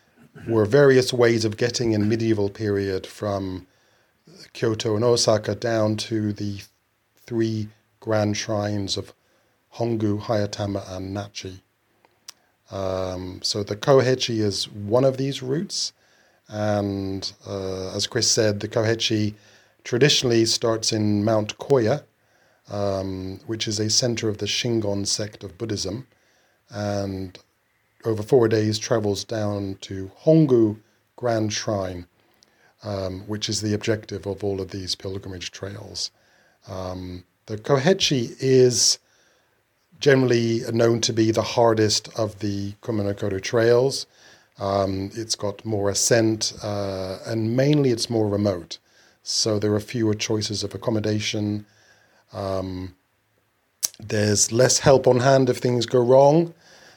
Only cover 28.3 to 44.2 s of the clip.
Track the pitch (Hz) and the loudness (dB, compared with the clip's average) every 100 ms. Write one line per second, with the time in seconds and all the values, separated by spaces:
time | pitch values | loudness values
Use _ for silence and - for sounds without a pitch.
28.3 | 135 113 110 107 107 - 117 104 95 - | 4 6 4 2 0 0 0 0 -4 -4
29.3 | 110 104 101 98 95 - 98 95 - 160 | -4 -4 -4 -6 -10 -12 -12 -12 -2 4
30.3 | 160 147 123 110 107 _ _ _ - 120 | 6 6 6 4 2 _ _ _ -6 -2
31.3 | 113 107 104 - 104 92 90 87 _ _ | 0 -2 -4 -4 -2 -4 -8 -14 _ _
32.3 | _ _ _ _ _ 107 101 95 92 104 | _ _ _ _ _ -8 -6 -6 -8 -8
33.3 | 107 110 98 107 104 113 107 - 98 101 | -6 -4 -4 -2 -2 -2 -4 -6 -10 -8
34.3 | 95 101 98 92 101 92 - 98 98 95 | -6 -4 -4 -6 -8 -8 -8 -8 -10 -10
35.3 | 92 - - 98 104 98 90 - _ _ | -12 -12 -12 -12 -12 -14 -10 -10 _ _
36.3 | _ _ _ - 95 92 92 90 90 - | _ _ _ -14 -10 -8 -10 -10 -14 -16
37.3 | _ - 107 - 139 147 190 - 127 117 | _ -12 -8 0 2 2 0 0 0 -2
38.3 | - 131 131 127 113 - - _ _ _ | -2 4 6 6 4 2 0 _ _ _
39.3 | _ _ _ _ _ _ - 143 131 127 | _ _ _ _ _ _ 0 4 6 4
40.3 | 120 117 113 - 113 117 117 113 113 110 | 2 2 -2 0 2 4 4 0 2 2
41.3 | 110 104 - 117 110 107 - - - 107 | 2 0 4 4 4 2 0 -4 -6 -6
42.3 | 101 104 101 101 101 - 110 101 98 104 | -4 -6 -4 -8 -10 -6 -4 -2 -4 -4
43.3 | 95 - 120 117 120 135 131 - _ | -4 -2 2 4 6 4 -2 -10 _